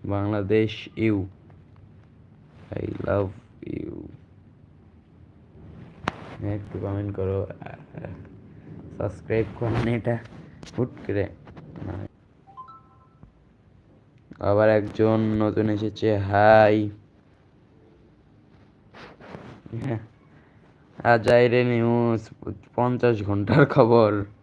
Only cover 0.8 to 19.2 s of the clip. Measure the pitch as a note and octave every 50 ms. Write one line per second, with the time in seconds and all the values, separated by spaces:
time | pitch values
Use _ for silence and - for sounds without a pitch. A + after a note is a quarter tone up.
0.8 | - - - - A2 A2 G#2+ G2+ F#2 F2+ - - - - - - - - - -
1.8 | - - - - - - - - - - - - - - - - - - - -
2.8 | - - - - - - G2 G2+ G2+ F#2+ - - - - - - - - - -
3.8 | - - - - - - - - - _ - - - - - - - - - -
4.8 | - - - - _ _ - - - - - - - - _ - - - - -
5.8 | - - - - - - - - - - - - G#2 G2+ G#2 G#2 G2+ - - G2
6.8 | G2+ G2+ G2 G2+ G#2 G2+ F#2+ F#2+ F#2+ F#2+ F#2+ G2 F#2+ - - - - - - -
7.8 | - - - - - - - - - - - - - - - - - - - -
8.8 | - - - - - G#2 - - - - A2+ A2+ A2 - - - A#2 A2+ A2 A#2
9.8 | A#2+ A2+ A#2+ A2+ F#2+ A#2+ A#2+ A2+ - - - - - - - - - - - -
10.8 | B2+ B2+ - - - - G2+ G2+ F#2 - - - - - - - - - - -
11.8 | - - - - - - _ _ _ _ _ _ _ G5 G5 C6 C6 - - -
12.8 | - _ _ B5+ C6 _ _ _ - - _ _ _ _ _ _ _ _ _ -
13.8 | _ _ - _ _ _ _ _ _ _ - - - G2 G2+ G#2 G#2+ A2 A2 G#2+
14.8 | G2+ G#2 - - G#2+ A2 A2 A2 A2 A2 G#2+ G#2+ G#2+ G#2+ G#2 A2 G#2+ A2 G#2+ G#2
15.8 | A2 G#2+ G2 - G#2+ A2 G#2+ G2+ G2 G2 G2+ G2+ G#2 G#2+ A2 A2 G#2+ G#2 G#2+ G#2+
16.8 | G#2 G#2 G2+ - _ _ _ _ _ _ _ _ _ _ _ _ _ _ _ _
17.8 | _ _ _ _ _ _ _ _ _ _ _ _ _ _ _ _ _ _ _ _
18.8 | _ _ - - - - - _